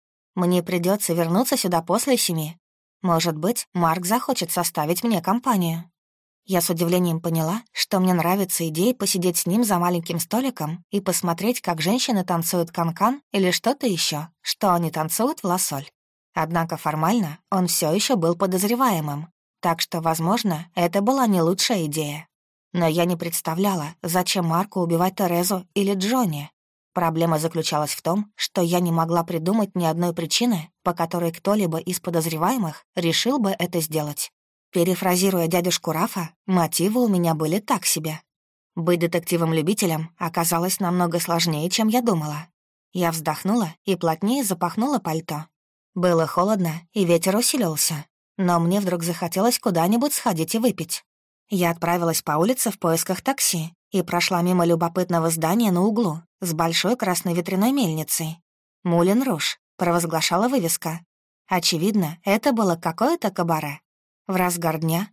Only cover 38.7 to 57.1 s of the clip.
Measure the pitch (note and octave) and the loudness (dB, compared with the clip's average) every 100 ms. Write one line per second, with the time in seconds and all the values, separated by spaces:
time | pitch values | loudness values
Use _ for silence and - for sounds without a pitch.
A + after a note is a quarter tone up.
38.7 | - E3 F3 E3+ E3+ E3+ E3+ E3 D#3+ D#3 | -4 0 2 2 -2 -2 0 2 0 0
39.7 | G#3+ F3+ D#3 D#3+ - E3 E3+ E3+ E3 F3+ | 0 0 -2 -6 -8 -4 -2 0 0 0
40.7 | - F3+ F3+ F3 E3+ E3+ E3+ E3+ D3+ F3 | -2 0 0 0 0 0 0 0 -2 -2
41.7 | - A3 B3 A#3 E3+ D3+ D3 E3 _ _ | 0 2 2 2 0 -2 -8 -12 _ _
42.7 | _ _ F3+ E3+ D#3+ D#3 D3+ F#3 A#3+ E3+ | _ _ -2 0 0 -4 -2 0 0 -2
43.7 | - - F3+ E3 D#3+ G3+ C#4 G#3 E3+ F3 | -6 -4 0 0 0 0 0 -2 -2 -2
44.7 | G#3+ C4 B3+ F3+ D#3+ - D3+ D#3+ _ _ | -2 -2 -2 -2 -6 -6 -10 -10 _ _
45.7 | _ _ F#3 F3+ E3 D#3 - F#3+ G#3+ E3+ | _ _ 0 2 4 2 2 2 2 0
46.7 | D#3+ - A3 F3 F3 F#3+ G#3 B3 C#4 F3 | -4 -6 0 4 4 4 2 2 0 0
47.7 | D3+ - D3+ - _ _ - F3+ F3 E3+ | 0 -2 -4 -10 _ _ -2 2 2 2
48.7 | G3+ F#3+ F3 E3 E3+ E3+ F#3 A#3 A#3+ A3+ | 2 0 -2 -2 -4 -4 2 2 2 0
49.7 | E3+ F3 A#3 C#4+ - A#3 E3 D#3+ A3+ A#3+ | 2 2 2 0 0 -2 -2 -2 0 0
50.7 | F3 D#3+ - _ _ _ _ - F#3+ E3+ | 0 -6 -8 _ _ _ _ -4 0 0
51.7 | E3+ E3+ F3 E3+ D#3+ - D3+ G3 B3+ A3 | 0 0 0 0 -2 0 0 2 2 -2
52.7 | - E3+ E3 - F#3 - - - E3+ D#3+ | -2 0 0 0 -4 -2 -2 -2 -2 -6
53.7 | - - F#3+ E3+ F3 - F3+ F3+ F3+ E3+ | -12 -4 -4 0 -2 0 0 2 4 4
54.7 | E3 E3+ F#3 F3+ E3+ E3 E3 D#3+ G#3 A3 | 2 2 0 0 2 0 0 0 2 2
55.7 | F3 G3+ G#3+ G3+ D#3 - - F3+ D#3+ E3 | 4 2 2 0 -2 -12 -10 -6 0 0
56.7 | E3 F#3+ B3 F#3+ | 0 0 0 0